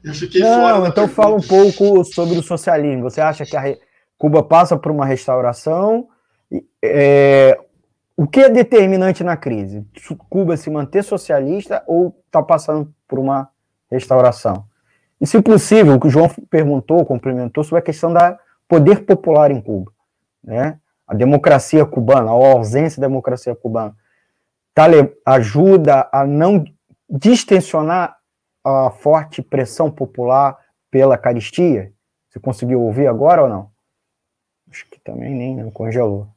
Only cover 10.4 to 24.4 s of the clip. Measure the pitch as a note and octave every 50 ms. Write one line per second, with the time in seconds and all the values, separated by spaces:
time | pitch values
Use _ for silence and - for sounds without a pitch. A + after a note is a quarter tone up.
10.4 | G3 E3 E3+ D3+ - D3+ D3+ D3+ C#3+ C#3 - G3+ G3 - G#3 F#3 - - D#3 C#3
11.4 | C3+ C#3+ F3 G#3 G3+ - - - - - E3 F3 F3+ F3 - _ _ _ - D#3+
12.4 | D3+ - E3 D3+ - - D3+ D#3 D3 D3+ _ _ _ _ - C3 C3+ C3+ C#3 C3+
13.4 | C3+ _ _ _ _ _ _ _ _ _ B2+ B2+ B2 - C3 B2+ B2 B2 A#2 -
14.4 | - A2 G2+ G2+ G2+ _ _ _ _ _ _ _ _ _ _ _ D3+ - - A3+
15.4 | G#3 A3+ A3 F#3 - - G#3+ A3 G3+ D3+ C3+ B2 A#2 D3+ B2+ D#3 E3 E3 - -
16.4 | - _ - D#3 D#3 C#3+ C#3+ C3 - - D#3+ F3 D#3 - C3 A#2+ - C3+ B2+ B2+
17.4 | B2 A#2+ - D3+ D3+ D3+ D#3+ E3+ E3+ - D3 - - E3 E3+ E3+ F3 F3 F#3 _
18.4 | _ _ _ _ _ _ F3 E3 C#3+ F3 G#3 - - - F#3+ F3+ - F3 D3+ D3
19.4 | D3+ C#3+ C#3 A#2+ G2+ - G#2+ F#2+ F#2+ G2+ _ _ _ _ _ _ _ _ _ _
20.4 | _ A#2 A#2 A#2 C3+ D#3 D#3 _ _ _ _ _ _ - G#2+ G#2 A#2+ C3+ D3 C3+
21.4 | - D#3 D3 C3 - - - D#3 D3 D3+ - B2+ A#2 A#2 C#3 C3 A2+ A2 A#2 A#2+
22.4 | C3 C3+ C3+ A#2+ A2+ G#2 A2+ C#3 D#3 D#3+ D3+ C3+ C3+ C3+ C3+ C3 - C3+ B2 B2
23.4 | - B2+ A#2 - - A#2 A2+ A#2 A2 G#2 G#2+ _ _ _ _ _ _ _ _ _